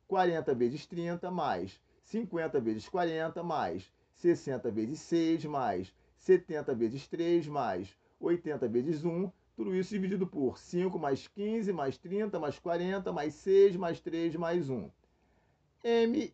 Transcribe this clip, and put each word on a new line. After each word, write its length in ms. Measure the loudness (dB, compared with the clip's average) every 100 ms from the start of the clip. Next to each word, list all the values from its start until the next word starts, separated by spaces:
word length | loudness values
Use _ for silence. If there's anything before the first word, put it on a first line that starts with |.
| -2
quarenta 460 | 2 2 2 0
vezes 320 | 2 2 0 -8
trinta 440 | -6 -4 -4 -4
mais 500 | -2 -2 -2 -4 -10 _ _
cinquenta 580 | -8 -6 -4 -4 0 0
vezes 280 | 0 -2 -2
quarenta 540 | 0 0 0 -2 -4
mais 480 | -4 -2 -2 -4 -12 _ _
sessenta 560 | _ 2 2 0 -4 -2
vezes 300 | -2 -2 -4
seis 440 | -2 0 2 0
mais 480 | -2 -2 -2 -2 -4 _ _ _
setenta 580 | 4 4 4 -4 -2
vezes 320 | 0 0 -2 -8
três 400 | -2 2 2 2
mais 480 | -2 -2 -2 -6 -14 _ -6
oitenta 480 | -2 -2 -2 -2 0
vezes 380 | 0 0 -2
um, 260 | -2 -2 -4 -6 _
tudo 200 | -8 -4
isso 160 | -2 -2
dividido 360 | -2 -2 -2 -2
por 300 | -2 -2 -2
cinco 420 | -6 -2 -2 -2
mais 300 | -2 -2 -4
quinze 440 | -6 -2 -2 -2
mais 240 | -2 -2 -4
trinta 420 | -4 -2 -2 -2
mais 180 | -4 -4
quarenta 540 | -2 -2 -2 -2 -4
mais 220 | -4 -4
seis 420 | -4 4 8 8 6
mais 240 | -2 -4
três 340 | -6 -2 -2
mais 360 | -2 0 0 0
um. 180 | -4 -6 -14 _ _ _ _ _ _ _ _
M 480 | 0 4 4 2 -2